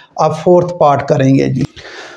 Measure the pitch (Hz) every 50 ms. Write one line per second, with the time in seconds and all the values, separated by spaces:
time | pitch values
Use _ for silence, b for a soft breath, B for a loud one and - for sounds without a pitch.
0 | B B B - 156 156 160 - - 185 180 175 175 175 - - 156 147 143 131
1 | - - - 135 135 135 135 139 139 135 131 127 - - - B B B B B
2 | B B B